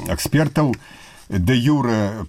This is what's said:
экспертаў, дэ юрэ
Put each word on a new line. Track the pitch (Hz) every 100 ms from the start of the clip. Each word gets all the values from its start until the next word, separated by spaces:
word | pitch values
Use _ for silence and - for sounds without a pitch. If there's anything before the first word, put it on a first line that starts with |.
| 87
экспертаў, | 92 - 139 151 147 151 110 - - - - -
дэ | 98 87 127
юрэ | 123 147 123 110 101 107